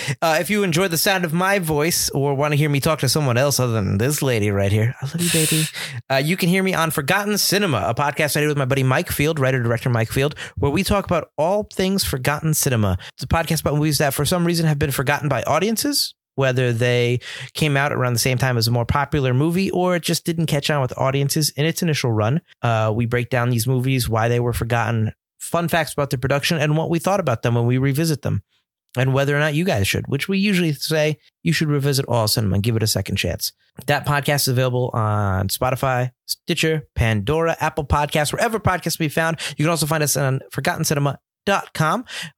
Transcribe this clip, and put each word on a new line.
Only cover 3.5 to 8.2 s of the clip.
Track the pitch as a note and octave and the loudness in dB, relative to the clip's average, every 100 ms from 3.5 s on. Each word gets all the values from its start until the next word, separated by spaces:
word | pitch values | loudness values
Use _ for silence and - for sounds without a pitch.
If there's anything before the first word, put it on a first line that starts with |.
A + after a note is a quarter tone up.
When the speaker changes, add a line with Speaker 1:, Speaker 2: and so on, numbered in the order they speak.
| C3 | 2
Speaker 1:
other | B2 | 0
than | A2+ G2 G2 | 0 0 2
this | B2 D3+ | 0 0
lady | C3+ A#2 G#2 | 0 2 2
right | G2 G2 | 2 2
here, | G#2+ A#2 - | 2 0 -2
I | C#3 | -6
love | E3+ | -4
you, | E3+ | 0
baby. | E3 D#3 D#3+ D#3 | 0 2 0 -2
Speaker 2:
<laughs> | - - B2+ - | -6 -10 -10 -2
Speaker 1:
Uh, | C3+ | 0
you | D3+ F#3 | 0 0
can | F3 | 2
hear | F#3+ | 2
me | F#3+ | 2
on | D#3 D#3+ | 0 0
Forgotten | D#3 C#3 F#3+ G#3 G3+ | 0 0 0 0 0
Cinema, | - G3+ G3+ A#2 F2+ | 0 0 2 0 0
a | |
podcast | A#2 C#3+ D3 | 0 -2 0